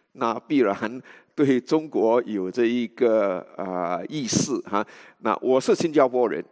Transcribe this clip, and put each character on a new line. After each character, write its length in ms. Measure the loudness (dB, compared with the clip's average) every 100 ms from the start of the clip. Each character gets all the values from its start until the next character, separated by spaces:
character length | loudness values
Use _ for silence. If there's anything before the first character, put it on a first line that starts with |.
| _
那 260 | -4 -4 -4
必 200 | 0 2
然 420 | 4 2 -4 -8 -18 -20 _ -2
对 240 | 2 2
中 300 | 2 -2 0
国 340 | 0 2 2
有 260 | 0 -4 -6
着 160 | 0 0
一 220 | 0 -4
个， 580 | 0 2 2 0 -2 -8 -12
啊， 420 | -8 -6 -4 -6 -6
意 180 | -8 -4
识 320 | -4 -2 -4
哈。 240 | -4 -4 -4 -10 -20 _
那 180 | -4 -2
我 180 | 2 0
是 160 | 2 0
新 160 | 2
加 160 | 2 2
坡 220 | 4 0
人， 120 | -2 -8